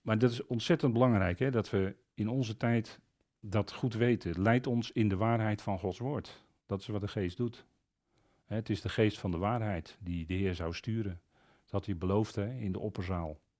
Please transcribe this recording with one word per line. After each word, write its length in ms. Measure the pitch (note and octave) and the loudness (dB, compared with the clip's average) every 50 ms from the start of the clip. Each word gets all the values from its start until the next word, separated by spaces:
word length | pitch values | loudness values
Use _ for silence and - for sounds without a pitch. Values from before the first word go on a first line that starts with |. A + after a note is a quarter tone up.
Maar 180 | _ - A2 G#2+ | _ 2 2 6
dat 120 | A#2+ B2 | 6 4
is 160 | A#2 A#2 - | 4 2 -6
ontzettend 460 | - B2+ A2+ - - F3+ D#3 - C3 A#2 | -4 -4 -4 2 2 2 4 4 2 4
belangrijk, 460 | A#2 B2 B2+ A#2 G2+ F#2+ F2 F2 - | 6 6 6 6 6 4 2 2 2
hè, 120 | C3 C#3 | 0 2
dat 200 | C3 A#2 G2+ - | 2 0 0 2
we 260 | - G2 F#2+ G2 G2 _ _ _ _ | 0 0 0 0 -4 _ _ _ _
in 140 | - G#2 G#2+ | -2 -2 0
onze 280 | A#2+ C3+ B2+ G#2+ A2+ | 0 0 -2 -2 -2
tijd 440 | - - A#2 A#2 A#2 A2 - - - _ _ _ _ _ _ _ _ | -2 0 2 2 2 0 -2 -10 -20 _ _ _ _ _ _ _ _
dat 320 | - G#2+ F#2 G#2 G2 - - | -12 0 0 0 0 0 -4
goed 220 | - - B2+ G#2 | -4 -4 -2 0
weten. 480 | A2 A#2 B2 A#2+ G2+ - F2 E2+ E2+ F#2+ | 2 2 2 2 2 0 -4 -2 2 4
Leid 240 | A2 A#2 B2 B2 | 6 4 4 4
ons 260 | C3+ A#2+ A#2+ A2+ - - | 2 0 0 -2 -2 0
in 160 | A#2 A2 G#2 | 2 2 4
de 80 | F#2+ | 4
waarheid 460 | F#2 A2 A2+ A#2 A2+ A2 G#2+ G#2 G#2 - | 2 2 2 2 2 2 0 -2 -2 -4
van 160 | - G2+ F#2 | -6 -6 -2
Gods 200 | - G2 F2 - | -2 -4 -4 -4
woord. 460 | A#2 C3 D3 A2+ - - - - _ _ _ _ _ | -6 -4 -4 -6 -8 -10 -18 -20 _ _ _ _ _
Dat 140 | _ G2+ F#2+ | _ -6 -6
is 60 | - | -4
wat 140 | - G#2+ G#2 | -6 -6 -4
de 80 | F#2+ G2+ | -4 -4
geest 280 | - A2 G2 F2 F2 | -2 -2 -2 -2 -2
doet. 300 | - A#2+ A2+ - - - _ _ _ _ _ _ _ _ _ _ _ _ _ _ _ _ | -4 -4 -6 -6 -10 -20 _ _ _ _ _ _ _ _ _ _ _ _ _ _ _ _
Hè, 120 | _ G2+ | _ -6
het 140 | A2 A2+ - | -6 -2 -2
is 100 | A2 F#2+ | -2 -2
de 80 | - F#2 | -2 -4
geest 300 | - - A2+ G#2+ G2 - | 2 4 4 4 2 0
van 120 | - G2 | -4 -2
de 80 | F2 E2 | -2 0
waarheid 580 | F#2 G#2 A#2 A#2+ A2+ G#2+ G2 E2 D#2+ - - _ | 0 0 0 -2 -2 -2 -4 -4 -6 -10 -18 _
die 260 | - F2 E2+ E2+ E2 | -8 -6 -6 -6 -4
de 80 | D#2+ F#2 | -4 -2
Heer 200 | F#2 G2 F#2+ F2+ | 0 0 -2 -2
zou 200 | E2 E2+ E2 E2+ | -2 -4 -6 -6
sturen. 460 | - - - A2 A2+ G#2+ G2 F2+ F2 _ _ _ _ _ _ _ _ _ | -6 -6 -6 -4 -4 -4 -6 -8 -10 _ _ _ _ _ _ _ _ _
Dat 80 | _ | _
had 160 | - G2+ - | -4 -4 -2
hij 100 | - G2 | -2 -4
beloofd, 380 | E2 F2+ F#2 G2 G#2 A2 A2 - | -2 0 2 2 2 2 0 -2
hè, 160 | - G2+ G#2+ | -4 -4 -4
in 220 | B2+ B2+ A2+ G2 F#2 | -6 -6 -4 -4 -4
de 60 | F#2+ | -2
opperzaal. 640 | - A2 F#2+ - F#2 F2 F#2+ F2 E2+ D#2 D#2 - _ _ _ | -4 -6 -6 -6 -4 -4 -2 -4 -4 -6 -8 -12 _ _ _